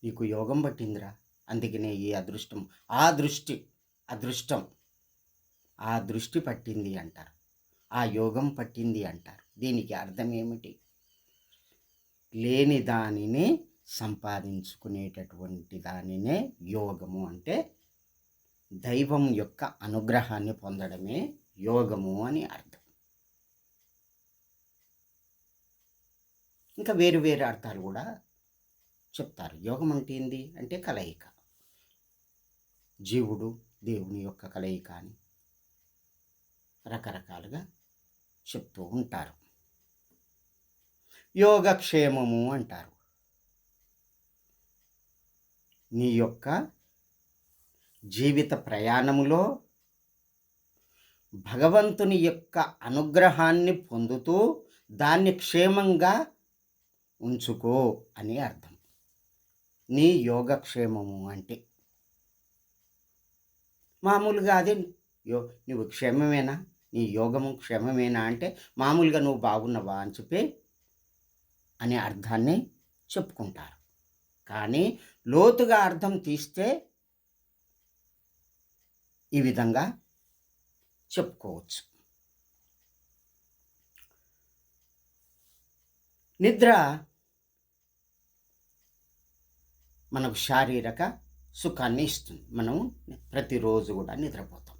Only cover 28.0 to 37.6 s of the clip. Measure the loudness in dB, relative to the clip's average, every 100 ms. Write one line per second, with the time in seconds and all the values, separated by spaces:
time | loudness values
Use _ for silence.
28 | -12 -14 _ _ _ _ _ _ _ _
29 | _ -14 -14 -12 -18 -12 -8 -4 -2 -4
30 | -6 -8 -8 -10 -14 -16 -12 -10 -8 -8
31 | -8 -14 -20 _ _ _ _ _ _ _
32 | _ _ _ _ _ _ _ _ _ _
33 | -4 -2 -2 -4 -8 -12 _ _ -8 -8
34 | -8 -10 -12 -14 -16 -10 -8 -8 -10 -20
35 | -20 -20 _ _ _ _ _ _ _ _
36 | _ _ _ _ _ _ _ _ -12 -12
37 | -10 -14 -16 -20 -16 -16